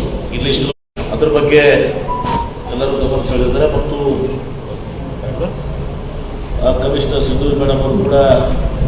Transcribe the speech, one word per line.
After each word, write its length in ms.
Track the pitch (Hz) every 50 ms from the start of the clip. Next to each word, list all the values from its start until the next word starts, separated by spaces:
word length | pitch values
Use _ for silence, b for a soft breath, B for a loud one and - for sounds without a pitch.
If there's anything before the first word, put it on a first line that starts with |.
| - - - - - - -
ಇಲ್ಲಿ 160 | 120 123 135
ಇಷ್ಟು, 240 | 139 135 131 - - _ _ _ - - - -
ಅದ್ರ 160 | - 151 156
ಬಗ್ಗೆ 300 | 151 147 147 147 147 147 151 147 143 - - - - - - - - - - - - - - - - - - - -
ಎಲ್ಲರೂ 200 | 123 123 135 -
ಗಮನ 300 | 139 139 131 127 135 131
ಸೆಳೆದಿದ್ದಾರೆ. 560 | - - 127 123 - - - - 151 147 -
ಮತ್ತು, 180 | 139 135 143 143 143 139 139 123 - 131 - 127 - - - - - - - - - - - - - - - - - - 131 - - 165 - - - - - - - - - - - - - - - - - - - - - - - -
ಆ, 200 | 127 127 - -
ಕಮಿಷನರ್ 360 | - - - - - 147 139 135
ಸಿಂಧೂರಿ 320 | - - - - - -
ಮೇಡಮ್ 260 | 143 139 139 135 135
ಅವರು 220 | 135 127 - 131 127
ಕೂಡ 100 | 123 139 139 139 135 127 - - - - - - - - - -